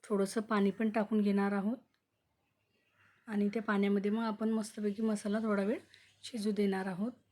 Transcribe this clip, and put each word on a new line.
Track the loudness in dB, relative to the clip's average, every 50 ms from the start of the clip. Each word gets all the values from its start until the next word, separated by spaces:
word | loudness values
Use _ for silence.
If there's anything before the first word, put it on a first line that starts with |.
| -4
थोडंसं | -2 0 0 0 0 -2 -4
पाणी | -2 0 2 2 2 2
पण | 2 2 -2 0
टाकून | 0 0 0 2 2 2
घेणार | 2 4 2 2 2 2
आहोत | 0 0 0 -2 -4 -4 -10 _ _ _ _ _ _ _ _ _ _ _ _ _ _ _ _ _ _ _ _ _ _ _ _ _ _ _ _
आणि | -4 0 0 0 2
त्या | 0 -2
पाण्यामध्ये | -2 0 2 2 4 4 2 2 0 0
मग | -2 0
आपण | -2 -4 -4 -2 -2 0
मस्तपैकी | 0 0 -2 -6 -8 -4 -4 -4 -2 0
मसाला | 0 0 0 0 -2 -2 -2 0
थोडा | 0 0 0 2
वेळ | 2 0 -2 -4 -6 _ -20 -20 -20 _ _ _
शिजू | -18 -12 -8 -4 -2 -2
देणार | 0 2 2 2 2 0 -2
आहोत. | -4 -4 -2 -4 -4 -4 _ _ _